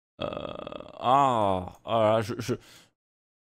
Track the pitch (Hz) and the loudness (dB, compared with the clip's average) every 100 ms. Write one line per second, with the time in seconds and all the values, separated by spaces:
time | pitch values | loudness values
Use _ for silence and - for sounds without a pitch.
0 | _ - - - - - - - - - | _ -10 -8 -8 -10 -12 -12 -14 -16 -4
1 | 113 135 139 120 101 92 92 - - 113 | 2 4 4 4 2 0 -4 -10 -2 2
2 | 107 110 107 117 113 113 - - _ _ | 4 4 0 -4 -4 -6 -8 -20 _ _
3 | _ _ _ _ | _ _ _ _